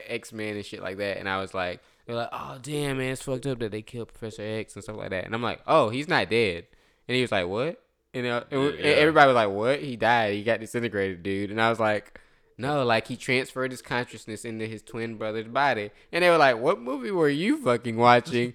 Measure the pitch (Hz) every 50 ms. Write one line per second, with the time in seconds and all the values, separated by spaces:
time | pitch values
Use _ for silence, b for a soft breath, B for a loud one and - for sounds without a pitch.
0 | - 107 117 113 - - 113 110 107 107 104 104 98 - - 92 95 95 95 98
1 | 101 101 95 92 - 98 95 95 95 95 - 95 90 90 90 - b b b b
2 | b - 117 117 117 - - 120 123 135 135 131 120 147 151 147 147 143 135 131
3 | 131 131 131 127 - 139 131 127 120 139 131 117 117 107 98 107 110 - - 117
4 | 110 - - - 120 110 107 - 104 107 110 110 101 - - 101 98 - 107 107
5 | 101 98 98 92 90 90 107 117 120 107 85 - - - 147 160 127 107 117 131
6 | 147 180 165 131 98 82 107 117 113 98 85 85 - _ b b b b b b
7 | b b 123 127 123 110 107 98 87 90 98 110 131 160 - - _ _ _ _
8 | _ _ - 131 120 123 120 120 - - 143 135 139 147 151 - - 147 147 135
9 | 151 160 156 156 143 135 127 120 110 101 98 101 110 123 143 143 151 143 123 107
10 | 107 110 123 117 110 104 104 104 101 113 113 110 110 104 - 120 117 113 101 101
11 | 98 95 92 87 85 98 98 98 101 95 104 110 113 113 117 110 110 107 107 104
12 | - - - B B B B B B B B - 113 139 147 143 131 120 113 113
13 | - - 127 - - - 127 127 131 - - 127 131 131 127 117 - - 139 120
14 | 123 - - 110 - - 107 101 - 117 113 110 110 110 110 104 - - - 117
15 | 113 113 113 107 113 110 107 113 110 113 120 135 143 139 120 107 104 101 b b
16 | b b - 170 180 175 170 160 147 135 120 110 123 156 202 226 240 247 277 277
17 | 247 220 196 175 160 143 143 147 180 226 302 320 262 127 120 117 120 120 113 113
18 | 120 120 120 120 - 160 135 120 120 123 -